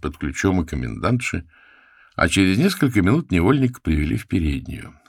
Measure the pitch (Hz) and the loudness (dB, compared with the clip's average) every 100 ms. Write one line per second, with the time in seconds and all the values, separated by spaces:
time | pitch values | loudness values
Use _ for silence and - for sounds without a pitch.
0 | 76 - 73 69 95 92 82 71 60 55 | -8 -6 -6 -2 0 0 -2 -4 -6 -4
1 | 90 123 - 90 - _ _ _ _ _ | -2 -2 -2 -8 -10 _ _ _ _ _
2 | _ - 85 95 95 98 185 185 139 110 | _ -2 0 4 4 4 2 2 0 2
3 | 90 143 147 90 90 139 127 123 - 78 | 2 2 2 2 2 2 0 -2 -2 -2
4 | 76 110 - 95 78 67 - 71 - - | 0 -4 -2 -2 0 -2 -6 -12 -14 -20